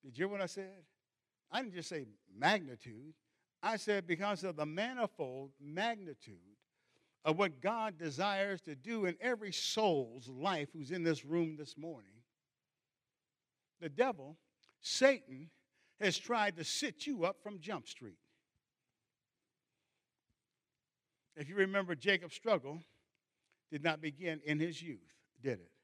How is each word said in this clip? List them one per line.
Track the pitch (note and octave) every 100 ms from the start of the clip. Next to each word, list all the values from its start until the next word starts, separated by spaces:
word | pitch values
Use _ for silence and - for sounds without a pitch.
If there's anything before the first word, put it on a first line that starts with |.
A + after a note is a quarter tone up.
Did | C3+ A#2
you | F#3+
hear |
what | G3+
I | F3+
said? | - F#3+ G3 D#3+ _ _ _ _ _ _
I | G3+
didn't | B3+
just | F3+ D#3+
say | E3 A#2+ G#2+ _ G2
magnitude. | C#3+ G#3 D3+ A#2+ B2 A2 D3 D#3 _ _ _ _
I | G3 A3
said | - G3+ F3
because | E3+ G3+ G3+
of | F#3 D#3
the | D3+
manifold | D#3+ A3+ B3+ A3 - C#3 C3 C#3 _
magnitude | C#3+ D#3+ A3+ A3+ F#3 C3+ - F#2 F2+ G#2 _ _ _ _ _ _ D#3
of | D#3
what | G3 C3+
God | F3+ A3+ A3 E3
desires | E3 C3+ G3 G3 G3+ F#3+
to | - C#3+
do | D#3 A#3 F#3
in | E3
every | A#3+ A3+ G#3
soul's | E3 - - G#3+ D#3 A#2+ B2 A#2+
life | C3 E3+ F3 D3
who's | E3 C3+
in | F3+
this | E3 D3+ C3+
room | E3 E3 D3+
this | D3 -
morning, | D#3+ C#3+ G2 A2 A#2+ _ _ _ _ _ _ _ _ _ _ _ _ _ _ _
the | E3
devil, | C#3 C4 F#3+ C3+ D#3 _ _ _ _
Satan, | - - C4 C4+ - C3 D#3+ _ _ _ _ _
has | G3+ -
tried | - A#3 G#3 E3+
to |
sit | D#3+ - C#4+ F3 -
you | B3+ E3+
up | G3
from | G#3+ G3+
Jump | D#3+ F#3 -
Street. | - A2+ E2+ _ _ _ _ _ _ _ _ _ _ _ _ _ _ _ _ _ _ _ _ _ _ _ _ _ _ _ _ _ _ _ -
If | D3
you | G3
remember, | F#3+ G3 F#3 D#3+
Jacob's | F#3+ F#3+ E3+ -
struggle | A3+ G3 C3+ D#3 E3 _ _ _ _ _ _ _ _
did | D3+
not | D#3+ D#3
begin | D#3 C#3 F3+ D#3 D3
in | D3+
his | E3 D3+
youth, | E3 A#2+ - _ _ _
did | B2+ G#2+
it? | E2+ _